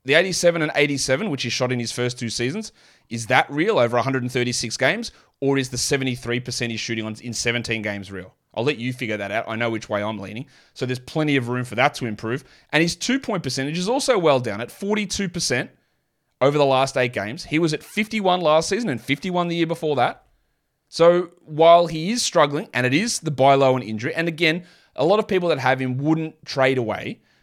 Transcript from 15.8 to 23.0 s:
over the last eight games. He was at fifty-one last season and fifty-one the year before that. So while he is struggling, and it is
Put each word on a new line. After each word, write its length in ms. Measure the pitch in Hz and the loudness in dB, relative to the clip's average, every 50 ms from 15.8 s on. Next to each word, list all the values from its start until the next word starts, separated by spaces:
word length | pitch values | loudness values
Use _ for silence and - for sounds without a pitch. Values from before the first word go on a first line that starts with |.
| _ _ _ _ _ _ _ _ _ _ _ - | _ _ _ _ _ _ _ _ _ _ _ 2
over 160 | 131 143 147 | 2 2 4
the 80 | 147 143 | 4 4
last 320 | 135 131 131 135 135 - | 4 4 4 2 2 0
eight 160 | 127 127 123 | 0 0 0
games. 340 | 123 107 98 107 123 - - | -2 -4 -6 -6 -8 -10 -8
He 120 | - 147 160 | -2 0 0
was 160 | 170 156 151 | 2 2 0
at 80 | - | -2
fifty-one 600 | - - - 208 214 - 220 214 190 185 180 180 | -8 -6 -4 -4 -4 -2 -2 -2 0 2 2 2
last 260 | 175 151 156 160 165 - | 4 4 4 4 2 2
season 220 | 196 226 247 180 | -2 -2 -2 -2
and 100 | 123 113 | -4 -4
fifty-one 480 | - - 139 - - 185 180 180 170 170 | -2 -4 -4 -2 -2 -4 -2 -2 -2 0
the 80 | 170 | 0
year 100 | 170 165 | -2 -2
before 300 | 160 165 - 165 151 147 | -2 -2 -4 -2 -2 2
that. 240 | 127 123 185 - - _ _ _ _ _ _ _ _ _ _ _ _ _ _ | 2 2 0 0 -6 _ _ _ _ _ _ _ _ _ _ _ _ _ _
So 420 | - - 170 170 175 175 185 - - _ | 2 6 6 6 6 6 2 -4 -10 _
while 480 | _ 151 151 147 165 165 170 175 175 165 | _ -6 2 6 8 10 10 8 8 4
he 240 | 170 156 160 196 | -2 -4 -4 -4
is 100 | 240 240 | -2 -2
struggling, 460 | - - - 170 147 147 143 151 117 - | -2 0 4 4 4 4 2 -4 -6 -4
and 140 | - 123 123 | -2 0 2
it 80 | 127 135 | 2 2
is 240 | 170 | 2